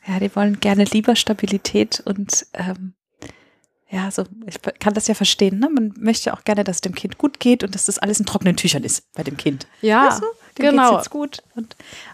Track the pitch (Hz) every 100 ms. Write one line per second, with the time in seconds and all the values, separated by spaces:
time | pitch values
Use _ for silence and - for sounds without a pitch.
0 | - 190 196 202 208 202 208 196 202 214
1 | 214 233 - 214 190 196 - 214 214 -
2 | - 196 202 - - - 180 185 185 -
3 | _ - - - _ _ _ _ - 185
4 | 190 - 185 202 220 - - - 208 208
5 | - 214 196 - 196 190 277 285 214 196
6 | 214 226 - - - 208 202 175 185 180
7 | 196 - 294 - 247 247 208 190 - 196
8 | 202 214 208 202 185 175 175 147 - -
9 | _ - 151 139 156 139 - - 220 214
10 | 269 - 427 466 - - 277 285 254 190
11 | - 294 294 - - 233 226 - - -
12 | -